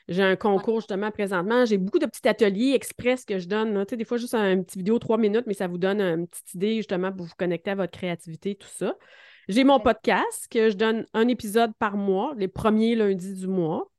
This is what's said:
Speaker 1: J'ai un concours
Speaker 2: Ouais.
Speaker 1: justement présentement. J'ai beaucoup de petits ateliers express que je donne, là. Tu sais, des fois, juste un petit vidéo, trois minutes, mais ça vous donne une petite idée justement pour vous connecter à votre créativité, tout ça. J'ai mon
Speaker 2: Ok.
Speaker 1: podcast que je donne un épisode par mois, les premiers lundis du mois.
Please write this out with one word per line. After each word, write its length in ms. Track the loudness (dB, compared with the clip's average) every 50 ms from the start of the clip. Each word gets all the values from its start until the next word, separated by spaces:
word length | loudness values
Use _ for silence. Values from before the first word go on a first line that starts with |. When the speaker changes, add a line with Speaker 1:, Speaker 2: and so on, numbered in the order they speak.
| _
Speaker 1:
J'ai 160 | -4 0 2
un 140 | 2 2 2
concours 380 | 2 2 2 2 2 2 0 -2
Speaker 2:
Ouais. 60 | -2
Speaker 1:
justement 300 | -2 -4 -4 -4 -4 -4
présentement. 540 | -4 -4 -4 -2 -2 -2 0 2 2 2 4
J'ai 140 | 4 2 0
beaucoup 200 | 0 0 0 0
de 80 | 0
petits 200 | -2 -4 0 0 0
ateliers 440 | 2 4 2 2 2 2 0 2 2
express 500 | 0 -2 -4 -10 -4 -2 -2 -2 -2 -2
que 140 | -6 -6 -6
je 100 | -4 -2
donne, 260 | -2 -2 -2 0 -2
là. 120 | -2 -2
Tu 40 | -4
sais, 60 | -4
des 80 | -6 -4
fois, 140 | -4 -4 -4
juste 160 | -4 -2 -2
un 280 | 0 2 2 2 0
petit 160 | -2 -4 -8 -4
vidéo, 200 | 0 0 0 0
trois 200 | 0 0 0 2
minutes, 260 | 2 2 2 0 0
mais 80 | -2 -4
ça 120 | -4 -4
vous 120 | -4 -4 -2
donne 220 | 0 0 0 2
une 260 | 0 0 0 -2 -4 -6
petite 260 | -10 -16 -18 -14 -8
idée 220 | -4 -2 -2 0
justement 340 | -2 -2 -4 -4 -2 -2 -4
pour 140 | -6 -8 -12
vous 80 | -10 -6 -4
connecter 320 | -2 -2 -2 -4 -4 -4
à 40 | -4
votre 160 | -4 -4 -6
créativité, 600 | -6 -6 -6 -6 -6 -8 -10 -14 -14 -10 -8 -8 -8
tout 120 | -8 -12 -16
ça. 280 | -10 -6 -6 -6 -6 -8 _ -20 -20 -20 -20 -20 -20 -14 _ 0
J'ai 160 | 2 4 6
mon 120 | 6 6
Speaker 2:
Ok. 80 | 6 4
Speaker 1:
podcast 600 | 2 0 2 2 0 2 2 0 -2 -4 -8 -10 -4
que 180 | 0 2 2 2
je 60 | 2
donne 300 | 2 0 0 0 -2 -4 -4 0
un 120 | 0 2 2
épisode 440 | 0 -2 -4 -2 0 0 0 0 0 -2
par 180 | -4 -2 -2
mois, 380 | -2 0 0 0 0 0 -2 -4
les 120 | -4 -6 -6
premiers 460 | -4 -2 0 2 4 4 4 2 2
lundis 380 | 2 2 0 0 -2 -4 -10 -10
du 120 | -8 -6 -2
mois. 420 | -2 0 0 0 -2 -4 -6 -10 _